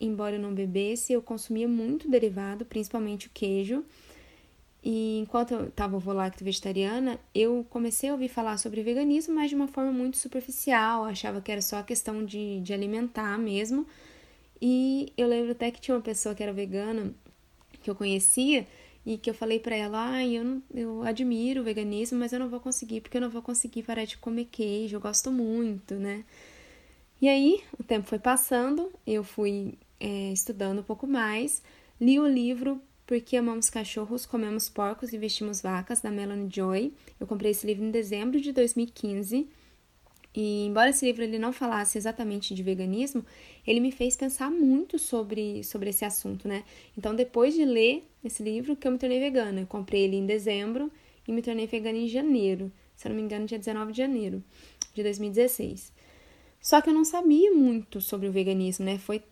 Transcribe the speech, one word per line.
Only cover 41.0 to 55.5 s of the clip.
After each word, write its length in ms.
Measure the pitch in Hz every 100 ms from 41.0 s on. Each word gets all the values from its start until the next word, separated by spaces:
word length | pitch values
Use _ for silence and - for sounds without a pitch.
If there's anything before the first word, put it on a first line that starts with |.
| 254
livro 180 | 226
ele 140 | 226 220
não 120 | 226
falasse 460 | 247 247 214 208 214
exatamente 580 | 214 226 220 202 -
de 80 | 185
veganismo, 640 | 190 185 185 202 277 269 - - - - -
ele 140 | 233
me 100 | 254
fez 240 | 262 247
pensar 360 | - 269 269 262
muito 480 | 339 269 269 370 339
sobre, 680 | - 233 208 214 208 208
sobre 240 | 208 208 196
esse 160 | 202
assunto, 420 | 208 - 196 190 202
né? 180 | 196 - - - -
Então, 160 | 208
depois 400 | 220 247 240 254
de 100 | 320
ler 420 | 285 233 226 294 - _
esse 200 | 240 -
livro, 340 | 214 220 254 285
que 100 | 262
eu 60 |
me 60 | 254
tornei 200 | 262 254
vegana. 440 | 277 262 214 190
Eu 40 | 185
comprei 360 | 208 196 202
ele 140 | 196 196
em 100 | 196
dezembro 680 | 214 208 202 208 240 294 - - _ -
e 60 |
me 80 | 226
tornei 260 | 233 226 220
vegana 300 | 226 220 226
em 120 | 233
janeiro. 600 | 247 302 254 196 185 190 - -
Se 140 | - -
eu 20 |
não 60 | 214
me 60 |
engano, 240 | 214 208 214
dia 120 | 226
dezenove 340 | 208 214 214
de 60 | 220
janeiro 460 | 269 254 202 190 - - - - -
de 100 | -
dois 160 | 208 202
mil 120 | 208
e 20 |
dezesseis. 580 | 202 247